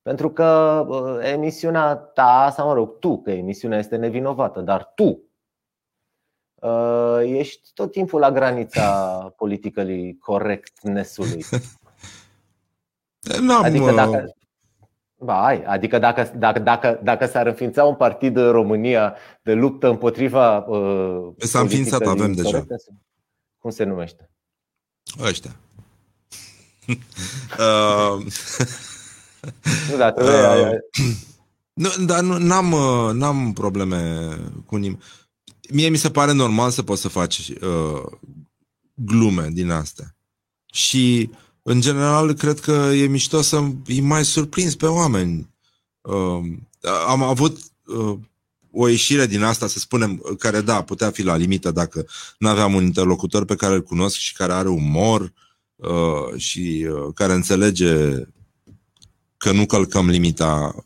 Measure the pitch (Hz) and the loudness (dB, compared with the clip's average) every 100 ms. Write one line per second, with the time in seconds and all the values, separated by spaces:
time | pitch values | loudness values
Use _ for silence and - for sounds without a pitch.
0 | 127 135 151 156 165 160 156 156 143 131 | -8 -4 -4 0 4 4 4 2 -2 -4
1 | 131 120 131 143 156 156 165 165 151 147 | -6 -4 -4 -2 -4 -4 -2 0 0 -2
2 | - - 127 123 139 139 147 131 110 - | -4 4 6 6 4 2 0 0 0 -2
3 | 175 127 - 92 92 101 117 107 107 113 | -4 -2 -4 -6 -6 -8 -4 -4 -4 -4
4 | 117 117 135 135 120 98 90 95 - - | -4 -4 -6 -4 -4 -4 -2 -2 -4 0
5 | 202 - _ _ _ _ _ _ _ _ | 0 0 _ _ _ _ _ _ _ _
6 | _ _ _ _ _ _ 113 117 117 120 | _ _ _ _ _ _ -4 -2 0 0
7 | 120 120 120 131 143 - _ - 202 196 | 0 0 0 -2 -6 -10 _ -10 -8 -4
8 | 180 156 139 135 131 123 110 - 104 98 | -2 2 2 2 0 -2 -4 0 0 0
9 | 95 92 95 _ 104 101 104 - 95 92 | -2 -6 -10 _ -6 -4 -6 -6 -6 -6
10 | 90 90 - 101 104 98 - _ 104 101 | -8 -12 -4 -2 -2 -6 -10 _ -6 -6
11 | 95 - 92 85 - 123 - _ _ _ | -6 -8 -6 -6 -6 -6 -8 _ _ _
12 | - - _ _ _ _ _ _ _ _ | -20 -20 _ _ _ _ _ _ _ _
13 | _ _ - - 254 240 185 147 131 110 | _ _ -8 -2 2 4 4 4 4 4
14 | 110 107 - - _ _ _ _ _ _ | 4 0 -6 -18 _ _ _ _ _ _
15 | _ _ 123 95 117 123 - 98 107 120 | _ _ -4 0 2 0 -2 -4 0 2
16 | 120 120 117 123 113 120 110 117 123 117 | 2 2 -4 0 0 2 2 2 2 0
17 | 107 113 127 127 117 110 123 123 147 139 | 0 0 0 0 0 -2 -4 4 4 4
18 | 123 - 135 120 120 117 104 107 120 117 | 0 2 -2 2 4 4 2 0 0 2
19 | 104 - - _ - 110 135 135 131 113 | 0 -4 -20 _ -2 2 0 2 0 2
20 | 120 113 135 131 120 104 101 104 98 98 | 0 0 0 4 4 2 -2 -2 -2 -2
21 | 92 90 87 90 117 123 110 117 123 127 | -2 -6 -10 -8 -2 0 2 0 0 0
22 | 107 92 104 90 85 - - 120 _ 101 | 0 0 0 0 -2 -2 -6 -14 _ -20
23 | _ _ _ _ _ _ 117 107 101 92 | _ _ _ _ _ _ -14 -6 -6 -4
24 | 82 _ _ _ _ _ _ _ _ _ | -10 _ _ _ _ _ _ _ _ _
25 | - - 117 87 - - _ - _ _ | -20 -6 -6 -6 -10 -20 _ -20 _ _
26 | _ _ _ - - - _ _ - 123 | _ _ _ -20 -20 -20 _ _ -8 -8
27 | - - 92 131 123 - 110 107 107 104 | -8 -14 -12 -12 -12 -2 2 4 2 2
28 | 104 98 104 - - - 123 - - - | 0 -2 -8 -10 -10 -6 -6 -6 -16 -20
29 | - - _ _ - - 160 - 151 143 | -20 -20 _ _ -20 -10 -6 -4 -4 2
30 | 117 110 127 143 120 117 110 113 - - | 2 4 4 6 6 6 2 0 -4 -4
31 | 127 101 - _ _ _ _ - 185 185 | -2 -4 -12 _ _ _ _ -6 -4 -2
32 | 180 175 180 175 175 185 180 160 135 120 | 0 2 2 2 4 4 4 2 4 2
33 | 113 113 143 139 123 95 101 98 92 90 | 2 0 0 0 -2 -2 -4 -2 -2 -2
34 | 82 82 82 78 76 76 - 104 98 95 | -2 -4 -6 -8 -12 -14 -8 -6 -6 -8
35 | - - _ _ - _ - 143 160 156 | -16 -20 _ _ -20 _ -4 0 2 0
36 | 151 131 143 143 123 110 123 123 98 98 | 0 2 2 4 2 2 0 -2 -4 -4
37 | 90 95 85 - - - 92 85 78 71 | -2 -2 -2 -4 -10 -8 -4 -2 -2 -6
38 | - - - - - _ _ _ _ - | -10 -18 -20 -20 -20 _ _ _ _ -12
39 | 107 113 110 90 78 85 87 82 76 - | 0 4 4 2 -4 -4 -2 -4 -6 -14
40 | 71 _ _ _ _ _ _ - - 131 | -20 _ _ _ _ _ _ -4 0 2
41 | 123 120 113 - _ _ - 123 123 143 | 4 2 0 -8 _ _ 0 2 2 0
42 | 143 151 156 151 147 147 - 147 139 139 | 2 2 2 0 0 -2 0 2 2 2
43 | 139 135 - 156 143 151 143 131 131 131 | 2 0 0 0 0 0 -2 -6 -4 0
44 | 139 156 160 - 147 - 175 - 160 170 | 2 2 2 0 -2 -2 -4 0 0 2
45 | 160 104 90 82 - _ _ _ _ _ | 2 2 0 -4 -8 _ _ _ _ _
46 | - 98 92 90 87 82 - _ 87 92 | -6 -4 -2 -4 -8 -12 -18 _ -4 -2
47 | 85 131 131 127 156 - - _ - 113 | 0 2 2 2 0 -2 -20 _ -10 -6
48 | 107 104 107 _ _ _ _ 107 120 120 | -4 -6 -12 _ _ _ _ 0 2 4
49 | - 143 127 101 110 113 107 - - 123 | 2 2 2 2 0 0 -4 -6 -4 -2
50 | 110 90 - 98 113 104 104 107 85 95 | -2 -4 -8 -4 0 0 0 -2 -2 -4
51 | 107 - 92 82 87 95 90 82 85 - | -4 -2 0 0 0 0 -2 -2 -4 -6
52 | 76 - - _ 107 104 101 98 92 87 | -10 -14 -20 _ 0 2 4 4 2 2
53 | 92 90 87 104 98 101 98 95 - 85 | 2 2 0 -2 -2 -2 0 0 0 -2
54 | 95 - - - 92 92 95 85 73 76 | -2 -4 -10 -4 -4 -2 0 0 0 2
55 | 110 110 92 _ _ _ _ _ 85 85 | 2 2 -2 _ _ _ _ _ -4 0
56 | 82 76 64 60 - - 87 80 80 76 | 0 -2 -6 -8 -8 -6 -6 -4 -4 -6
57 | 71 - 98 92 87 95 104 90 87 80 | -8 -2 0 2 2 2 2 2 2 4
58 | 76 67 - _ _ _ _ - _ _ | 2 -2 -8 _ _ _ _ -20 _ _
59 | _ _ _ _ 104 98 104 107 92 98 | _ _ _ _ 0 2 4 2 2 2
60 | 90 87 85 76 80 76 73 - | 2 4 2 2 0 0 -2 -8